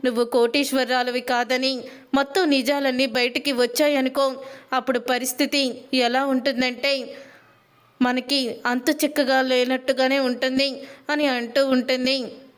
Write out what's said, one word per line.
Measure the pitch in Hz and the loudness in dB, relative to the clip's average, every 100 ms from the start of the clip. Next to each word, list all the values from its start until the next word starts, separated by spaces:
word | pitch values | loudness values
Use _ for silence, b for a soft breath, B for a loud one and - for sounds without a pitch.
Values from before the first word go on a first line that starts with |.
| 254 | 0
నువ్వు | 226 | 0
కోటీశ్వరరాలువి | 240 247 233 285 277 262 247 254 247 247 | 2 4 4 2 0 0 2 0 0 -4
కాదని | 247 247 240 254 262 262 - B B | -2 -2 0 0 0 -4 -8 B B
మొత్తం | 269 277 285 349 | 0 0 0 2
నిజాలన్నీ | 277 240 285 277 254 269 | 2 2 0 0 0 0
బయటికి | 233 247 247 285 | 0 0 -2 -2
వచ్చాయనుకో, | 247 240 240 294 285 262 269 269 254 B B B | 0 0 2 2 2 0 0 0 -2 B B B
అప్పుడు | 262 254 247 | -4 -2 -4
పరిస్థితి | 240 247 254 - 277 285 269 226 - | 0 -2 -2 -2 0 0 -2 -4 -4
ఎలా | 262 240 254 277 | 0 2 2 0
ఉంటుందంటే | 262 254 240 254 247 277 269 233 B B B B B _ _ _ _ | 0 0 0 -2 -2 -2 -2 -6 B B B B B _ _ _ _
మనకి | 247 254 247 277 247 - 240 | -2 -2 -2 -2 -2 -4 -2
అంతు | 247 254 | 0 0
చిక్కగా | 302 294 294 262 262 | 0 0 0 2 2
లేనట్టుగానే | 262 254 247 262 254 262 262 277 | 4 2 2 0 0 0 2 2
ఉంటుంది" | 262 247 262 262 277 254 B B - | 0 0 -2 0 -2 -4 B B -4
అని | 294 294 | 0 0
అంటూ | 247 233 254 269 | 0 0 0 4
ఉంటుంది | 254 247 254 254 269 233 - - | 2 2 0 0 -2 -4 -12 -20